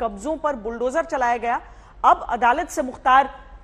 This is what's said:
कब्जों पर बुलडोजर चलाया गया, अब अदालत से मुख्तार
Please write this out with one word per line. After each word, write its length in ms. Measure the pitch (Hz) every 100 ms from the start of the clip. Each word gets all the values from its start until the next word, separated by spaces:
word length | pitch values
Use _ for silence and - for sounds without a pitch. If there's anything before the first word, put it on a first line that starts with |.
कब्जों 360 | 226 202 262 311
पर 200 | 294 277
बुलडोजर 480 | 208 233 247 285
चलाया 320 | 330 294 240 240
गया, 240 | 233 262 - - - -
अब 200 | - 359 -
अदालत 400 | 226 233 277 302
से 140 | -
मुख्तार 480 | 262 - 269 262 269 - - -